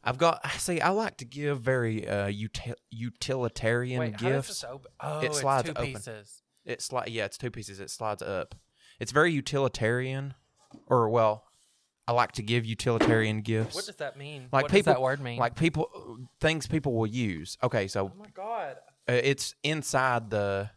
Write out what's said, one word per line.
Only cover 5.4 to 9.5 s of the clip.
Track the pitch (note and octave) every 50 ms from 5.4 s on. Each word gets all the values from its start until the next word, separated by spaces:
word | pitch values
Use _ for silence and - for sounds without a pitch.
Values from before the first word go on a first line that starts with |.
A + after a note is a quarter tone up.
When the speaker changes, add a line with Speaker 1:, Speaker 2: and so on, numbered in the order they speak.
| C3+ C#3 C3+ C3 A#2
Speaker 2:
two | - D3
Speaker 1:
open. | - - C#3 C3
Speaker 2:
pieces. | A2 G2 B2 A2+ G#2+ G2+ - - - _ _ _ _ _
Speaker 1:
It | - A#2+ -
sli-, | - - C3 B2 -
yeah, | - A2+ A2+ G#2
it's | G2+ -
two | - - A#2+
pieces. | - A#2+ G#2 G2+ G2 F#2+
It | G2 -
slides | - - A2+ G#2+ G#2 G2
up. | - - G2+ F#2 D#2 - - - _ _ _ _ _ - - _
It's | B2 -
very | B2 D3 D#3+ F3
utilitarian, | D#3+ C#3+ C3+ -